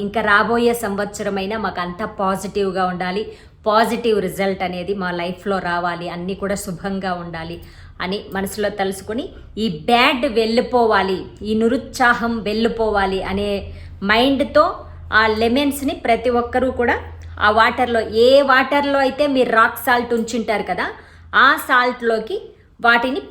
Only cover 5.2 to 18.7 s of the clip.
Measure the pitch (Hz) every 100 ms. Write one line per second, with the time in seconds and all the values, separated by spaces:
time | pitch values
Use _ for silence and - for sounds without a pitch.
5.2 | 170 180 208 190 180 175 175 170 170 170
6.2 | 180 190 196 196 - 170 196 196 190 175
7.2 | 170 165 165 170 - - - - 185 202
8.2 | - 190 196 214 202 202 190 190 - 226
9.2 | 370 - - 202 220 156 - 240 269 262
10.2 | 277 220 220 233 - 247 226 202 190 180
11.2 | - - 208 220 226 254 - - 240 233
12.2 | 233 226 196 214 226 233 220 208 196 190
13.2 | 180 196 202 196 - - - - 196 220
14.2 | 262 269 233 - 349 - - - - 220
15.2 | 220 214 226 254 285 269 277 349 247 226
16.2 | 240 240 240 254 254 247 240 427 - -
17.2 | - - 208 214 233 240 247 233 202 220
18.2 | 240 277 269 262 262